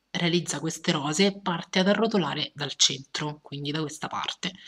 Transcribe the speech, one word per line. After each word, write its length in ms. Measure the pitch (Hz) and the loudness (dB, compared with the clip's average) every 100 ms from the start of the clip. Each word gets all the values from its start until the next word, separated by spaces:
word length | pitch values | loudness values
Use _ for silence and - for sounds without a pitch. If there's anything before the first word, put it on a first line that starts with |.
| _ 180 | _ -2
realizza 440 | 175 175 170 151 | 2 2 0 -4
queste 320 | 160 - - | -4 -2 0
rose 480 | 156 143 151 202 196 | 0 0 2 2 2
parte 380 | - 170 - - | -2 -4 -2 2
ad 80 | 185 | 4
arrotolare 640 | 208 226 214 151 147 151 | 4 4 2 2 -2 -6
dal 220 | 139 139 - | -6 -8 2
centro, 640 | - 135 135 - 151 151 | 2 2 -6 -6 -4 -6
quindi 300 | - 143 143 | -10 -6 -4
da 100 | 151 | -2
questa 260 | 151 - - | -4 -4 -6
parte, 440 | 117 - - 180 - | -4 -4 -4 -8 -8